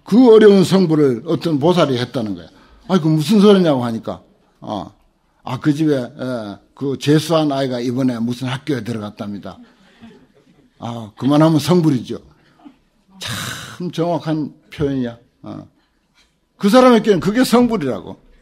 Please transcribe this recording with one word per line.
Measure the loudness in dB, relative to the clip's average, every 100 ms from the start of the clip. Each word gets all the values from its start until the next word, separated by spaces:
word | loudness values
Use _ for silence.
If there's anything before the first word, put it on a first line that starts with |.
그 | 0 4 8
어려운 | 8 8 6
성불을 | 4 2 2 2 2 0 -4
어떤 | -4 -2 0
보살이 | 2 2 0 -2
했다는 | -4 -6 -8 -10
거야. | -14 _ _ _ -4
"아이, | 0
그 | 0
무슨 | 0 2 4
소리냐고." | 6 6 4 0
하니까, | -4 -6 -10 -12 _ _ _ _
어, | -12 -10 -10 -18 _ _ _ _
"아, | -12 -4
그 | -4
집에, | -2 0
예, | -2 -4 -10 -8 -8 -10 -16 _
그 | -12 -8 -4
재수한 | 0 0 2 0 0
아이가 | -2 -4 -4
이번에 | -4 -2 -2 -2
무슨 | -6 -6 -8
학교에 | -8 -6 -6
들어갔답니다." | -6 -8 -10 -10 -12 -12 -14 -18 -20 _ _ _ -20 -20 _ _ _ _ _ _
아, | -12 -12 -14 -6
그만하면 | 0 4 4 2
성불이죠. | 2 2 2 -2 -6 -12 -14 _ _ _ -20 _ _ _ _ -16
참 | -12 -10 -10 -12 -16 -12 -8
정확한 | -4 -4 -4 -4 -4 -6 -12 _
표현이야. | -6 -4 -4 -6 -10 _ _
어. | -18 -16 -18 _ _ _ _ _ _ _ _ _
그 | 2
사람에게는 | 6 6 4 4 0
그게 | 0 0
성불이라고. | 2 2 2 0 -4 -6 -10 -18 _ _